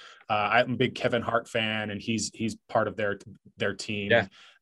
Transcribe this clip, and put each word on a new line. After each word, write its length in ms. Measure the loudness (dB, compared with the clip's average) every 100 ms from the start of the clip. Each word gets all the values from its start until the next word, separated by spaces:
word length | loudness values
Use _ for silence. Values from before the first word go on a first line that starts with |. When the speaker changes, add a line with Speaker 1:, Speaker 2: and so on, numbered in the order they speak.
| -20 -16 -2
Speaker 1:
Uh, 220 | 0 4
I'm 200 | 4 4
a 20 | 2
big 200 | 0 0
Kevin 260 | 0 0
Hart 260 | 0 -2 0
fan, 440 | -2 -2 -2 -4
and 100 | -4
he's, 300 | -2 -2 -2
he's 220 | -4 -4 -4 -2
part 200 | 0 0
of 100 | 0
their, 220 | -2 -4 -10 -20 -20 -4
their 180 | -4 -4
team. 340 | -6 -6 2
Speaker 2:
Yeah. 160 | 2 2 -6 -20 _